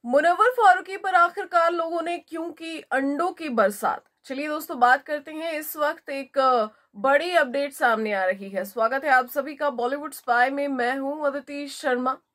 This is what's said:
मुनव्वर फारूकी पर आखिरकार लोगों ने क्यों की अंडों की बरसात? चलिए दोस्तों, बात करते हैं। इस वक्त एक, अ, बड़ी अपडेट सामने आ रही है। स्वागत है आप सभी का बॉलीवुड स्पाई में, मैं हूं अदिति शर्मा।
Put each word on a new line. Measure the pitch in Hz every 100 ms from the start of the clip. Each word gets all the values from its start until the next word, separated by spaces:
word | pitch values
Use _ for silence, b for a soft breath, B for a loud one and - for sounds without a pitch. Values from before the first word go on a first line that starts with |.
| 240
मुनव्वर | 269 320 349 466
फारूकी | 494 415 370 370 392
पर | 392
आखिरकार | 370 349 370 359 349 330
लोगों | 349 330 339
ने | 330 349
क्यों | _ 320 330
की | - 330 320
अंडों | - 262 277 285 349
की | 349 311
बरसात? | 233 196 202 175 - _ _
चलिए | - 269 302
दोस्तों, | 302 302 277
बात | 247 269
करते | 294 294 285
हैं। | 311 330
इस | 302 311 311
वक्त | 294 320 -
एक, | 277 269 285
अ, | 262 247 214 b b
बड़ी | 208 262 285 349
अपडेट | 339 277 277 285
सामने | - 254 220 220
आ | 196
रही | 185 196 196
है। | 190
स्वागत | 202 233 226 269
है | 294
आप | 262 247
सभी | 294 269
का | 285 294
बॉलीवुड | 247 240 285 302
स्पाई | - - 240 254
में, | 277 285
मैं | 262 240 269
हूं | 269 302
अदिति | 294 277 277 285 285
शर्मा। | - 294 247 254 277 _